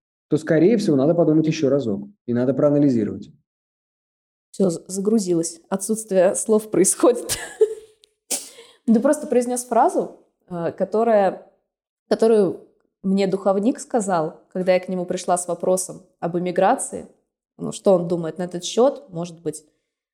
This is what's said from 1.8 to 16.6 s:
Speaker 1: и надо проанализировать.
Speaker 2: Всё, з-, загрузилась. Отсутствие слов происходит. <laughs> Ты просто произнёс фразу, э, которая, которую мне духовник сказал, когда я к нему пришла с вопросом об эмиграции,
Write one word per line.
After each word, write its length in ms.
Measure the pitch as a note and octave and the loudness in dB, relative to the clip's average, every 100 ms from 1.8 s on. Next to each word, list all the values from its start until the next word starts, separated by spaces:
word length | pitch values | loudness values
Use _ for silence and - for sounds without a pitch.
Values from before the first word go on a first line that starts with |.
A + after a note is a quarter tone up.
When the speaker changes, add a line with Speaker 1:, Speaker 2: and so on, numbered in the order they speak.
| A#2 G2+ - _ - | 0 -6 -8 _ -6
Speaker 1:
и 60 | |
надо 200 | A#2+ B2+ | -2 0
проанализировать. 760 | B2+ D3 D3 D3 A#2 G2+ F#2+ - _ _ _ _ _ _ _ _ _ _ _ _ | 0 2 4 2 2 -2 -6 -14 _ _ _ _ _ _ _ _ _ _ _ _
Speaker 2:
Всё, 160 | - F#3 | -2 0
з-, 120 | E3 - | -2 -8
загрузилась. 720 | G3 G3 A3+ F3+ E3+ E3+ - _ | -4 0 0 2 -2 -2 -10 _
Отсутствие 640 | G3 - A3 - F#3+ F#3 G3+ | -8 -4 -6 0 2 4 2
слов 360 | - G#3+ G#3+ | 0 0 2
происходит. 680 | - G3 - - A#3+ - - | 2 2 4 2 2 -4 -8
<laughs> 1500 | - - A4 - - _ _ _ _ - - - - _ - | -8 0 0 0 -16 _ _ _ _ -10 -10 -20 -20 _ 0
Ты 120 | A3+ | 2
просто 280 | C#4 D4 A#3 | 2 0 0
произнёс 380 | B3 A#3+ B3 - | -2 0 -6 -2
фразу, 520 | A3 E4 E4 F3 - _ _ _ | 2 2 0 -4 -10 _ _ _
э, 220 | F3 E3 - | -6 -6 -4
которая, 720 | F#3+ G#3+ A#3 G#3+ F#3+ - - _ _ _ _ _ _ | -4 0 2 2 2 -2 -12 _ _ _ _ _ _
которую 520 | G#3+ A3+ A3 F3 - - _ _ _ | 0 4 4 2 -2 -14 _ _ _
мне 240 | F#3+ G3 F#3+ | -2 0 0
духовник 520 | F#3+ G3+ G3 A3 D4 | 0 0 0 0 -2
сказал, 600 | - B3 G3 F3 D#3 - _ | -4 -4 -2 -2 -4 -8 _
когда 200 | F#3+ F#3 | -4 0
я 60 | F3+ | 0
к 100 | F#3 | 0
нему 160 | F#3 F3 | -6 -6
пришла 320 | F#3 - F3+ | -6 -2 -2
с 100 | - | -2
вопросом 560 | F3 F#3 F#3 - D#3+ - _ | -4 0 0 -2 -14 -20 _
об 180 | E3+ F3 | -6 -4
эмиграции, 680 | F3+ F3 | -2 2